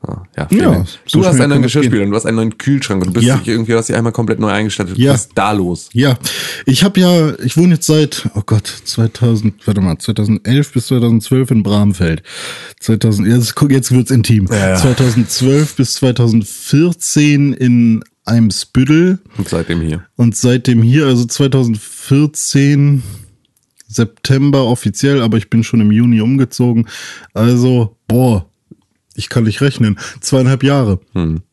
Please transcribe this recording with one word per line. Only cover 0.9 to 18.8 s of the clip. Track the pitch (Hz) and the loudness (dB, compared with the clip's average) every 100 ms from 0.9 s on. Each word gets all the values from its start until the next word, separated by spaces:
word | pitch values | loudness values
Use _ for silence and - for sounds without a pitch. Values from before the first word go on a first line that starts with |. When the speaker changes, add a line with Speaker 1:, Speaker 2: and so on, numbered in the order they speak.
| - - | -8 -4
Speaker 2:
so | 170 | 0
Speaker 1:
Du | 185 | 2
hast | 139 | 2
Speaker 2:
schnell | |
Speaker 1:
einen | 139 | 2
neuen | |
Speaker 2:
kann | 139 | 2
das | 123 | 2
Speaker 1:
Geschirrspüler | 135 135 120 | 0 0 0
Speaker 2:
gehen. | 101 | 0
Speaker 1:
und | |
du | 104 | -2
hast | - | -2
einen | 113 | -2
neuen | 113 - | -2 -4
Kühlschrank | - 139 - 98 | -2 -2 0 -2
und | 92 | -2
du | |
bist | 90 117 | 0 2
Speaker 2:
Ja. | 131 98 | 2 0
Speaker 1:
irgendwie, | 113 113 | -4 0
hast | 113 113 | -2 0
dich | 131 | -2
einmal | 117 | -2
komplett | 110 110 104 | -2 -2 -2
neu | 107 | -2
eingestattet. | 98 107 - 95 95 | -2 -2 -4 -6 0
Speaker 2:
Ja. | 131 | 2
Speaker 1:
Was | 131 | 2
ist | - | -2
da | - 101 | -2 -2
los? | 104 87 87 - | 0 -2 -6 -6
Speaker 2:
Ja, | 117 139 123 - - - - - | 0 0 0 -4 -8 -10 -8 -2
ich | 131 | 2
hab | 196 196 | 2 2
ja, | 180 175 156 - | 2 2 0 -2
ich | 127 151 | -4 2
wohne | 180 165 | 2 2
jetzt | - | 2
seit, | 156 147 - - - | 0 0 -2 -8 -6
oh | - | -2
Gott, | 110 - - | -2 -2 -14
zweitausend, | - - 113 - 120 113 110 - - | -12 -2 -2 0 0 0 -2 -4 -4
warte | 101 | -2
mal, | 92 78 | 0 -2
zweitausendelf | - 107 104 107 - 135 143 | -4 -4 0 -2 0 0 0
bis | - 113 | -4 -2
zweitausendzwölf | 131 117 113 - 131 131 | 0 2 0 2 0 2
in | 113 | 0
Bramfeld. | 98 104 104 92 87 80 - - - - - - | 2 2 2 0 -2 -2 -8 -16 -14 -14 -18 -14
Zweitausend, | - 110 113 104 95 | -2 0 2 0 2
jetzt, | 120 113 - | 2 0 0
guck, | 147 | 2
jetzt | 135 123 | 2 2
wird's | 127 120 | 0 2
intim. | 131 107 110 92 | 0 2 2 2
Speaker 1:
Ja, | 107 95 | 0 0
ja. | 92 | 2
Speaker 2:
Zweitausendzwölf | 131 123 131 113 113 - 127 143 151 - | 2 2 2 2 -2 0 0 2 0 -2
bis | 135 | -4
zweitausendvierzehn | - 131 120 117 113 101 - - 139 175 170 - - 147 147 143 | 0 -2 2 2 2 -2 -10 -2 0 2 -2 -2 0 2 2 0
in | 127 127 120 117 110 - _ - | 0 2 2 2 0 -4 _ -2
Eimsbüttel. | 117 113 95 - - | 2 2 0 -4 -2